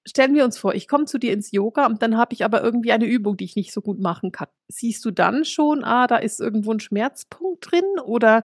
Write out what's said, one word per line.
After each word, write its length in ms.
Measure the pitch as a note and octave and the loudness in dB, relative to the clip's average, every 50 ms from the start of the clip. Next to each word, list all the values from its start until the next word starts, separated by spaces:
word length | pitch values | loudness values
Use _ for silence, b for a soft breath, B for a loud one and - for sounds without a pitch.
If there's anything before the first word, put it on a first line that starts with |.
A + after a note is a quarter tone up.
| _ | _
stellen 260 | - - C#4 C4 C4+ C#4+ | -2 2 2 4 6 6
wir 100 | D4 C4+ | 4 4
uns 140 | B3 - | 2 0
vor, 160 | - - G3 D#3+ | 0 -2 -2 -2
ich 140 | F#3+ - | -2 -2
komme 180 | - C#4+ C#4+ D4+ | -2 0 0 0
zu 140 | C#4+ - B3 | -2 -4 -2
dir 120 | A#3+ A#3 | -2 -2
ins 200 | - G#3 G3+ - | -2 -2 -4 -2
Yoga 340 | - G3 G3 A3 - D4 C#4 | -2 -2 -2 0 0 0 2
und 160 | A3+ A3+ G#3 | 2 2 0
dann 160 | A#3 A3+ A3 | 0 2 2
habe 160 | A3+ A#3+ - B3 | 2 2 0 0
ich 100 | - G#3+ | -2 -2
aber 200 | G#3+ A3+ A3+ - | 0 0 0 2
irgendwie 280 | A3+ A#3+ A#3+ A3+ A#3 | 0 0 0 0 2
eine 140 | A3 A3 A#3 | 2 2 2
Übung, 320 | G#3+ A#3+ A#3+ G3+ G#3 G3+ | 2 0 0 0 -2 -4
die 80 | F#3+ F#3+ | -4 -6
ich 100 | F3 - | -6 -4
nicht 160 | G#3 F#3 - | -6 -6 -6
so 100 | - G#3 | -6 -8
gut 180 | - G#3 G3 - | -6 -6 -4 -2
machen 320 | F#3+ F3 E3+ - - F#3 | -2 -4 -2 -4 -6 -8
kann. 160 | - - - - _ _ _ | -8 -10 -12 -14 _ _ _
Siehst 380 | - - - - A#3 G#3 - - | -20 -12 -6 -6 -6 -6 -4 -6
du 60 | A#3 | -4
dann 340 | F3 - - F#3 A3 C#4 D#4 | 0 2 2 2 2 0 -2
schon, 380 | - - - D4+ D4 D4+ C#4+ - | -2 0 0 2 2 0 0 0
ah, 240 | - A#3 B3 B3 | 0 2 2 2
da 100 | B3 A#3+ | 2 2
ist 220 | - - G#3+ - - | 0 0 -2 -6 -6
irgendwo 300 | - A3+ G#3 A3 G3+ G#3+ A3+ | -4 -2 -2 -2 -2 -2 -4
ein 60 | G#3+ | -4
Schmerzpunkt 920 | - - G3+ G3+ A3+ C#4 - - - - - - E4+ F#4+ F4 - - - | -4 -4 -2 -2 -2 -4 -6 -10 -18 -20 -12 -8 -6 -6 -6 -8 -4 -2
drin? 120 | - F4 F#4 G4 G4+ E4+ B3+ | 0 0 0 0 -2 -4 -4
Oder 380 | G#3 A3+ A#3 A3+ A3 A3 A3+ - | -2 0 4 4 6 6 4 2